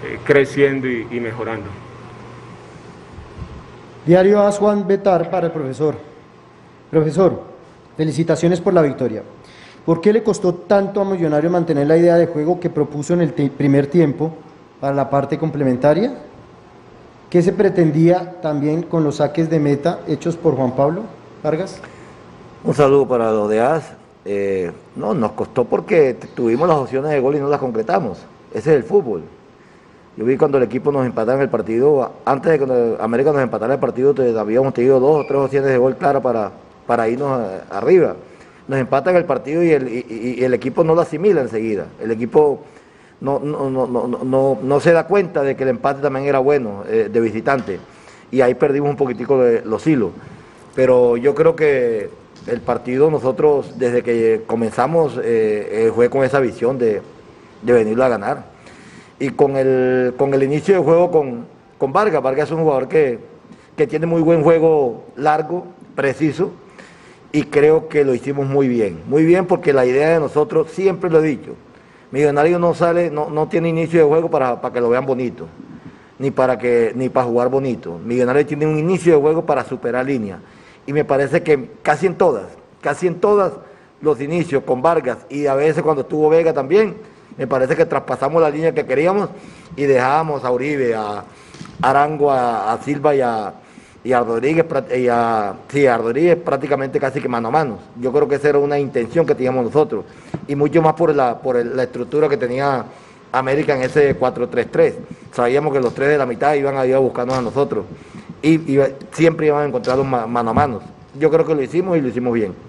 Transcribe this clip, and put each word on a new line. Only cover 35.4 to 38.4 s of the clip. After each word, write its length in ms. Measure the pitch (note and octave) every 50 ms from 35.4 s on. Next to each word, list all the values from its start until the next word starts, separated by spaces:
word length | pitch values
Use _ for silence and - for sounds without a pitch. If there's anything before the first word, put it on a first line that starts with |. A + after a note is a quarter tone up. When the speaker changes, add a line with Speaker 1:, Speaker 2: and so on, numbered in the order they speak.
Speaker 3:
opciones 300 | C#3 B2+ C#3 C#3 C3+ C#3
de 80 | C3 B2
gol 180 | B2 C3+ B2
claras 240 | - - C#3 C#3 C#3
para, 300 | A#2+ B2+ A#2 A2+ G#2 F#2+ - - - - - - -
para 220 | - A#2+ A#2 A2+ A2+
irnos 220 | A#2+ B2+ C#3+ C#3
a-, 480 | C3 B2 A2 F#2+ F#2 F#2 - - F2 G2
arriba. 380 | G#2+ C#3+ F#3 F#3 D3+ A2 - - - - - -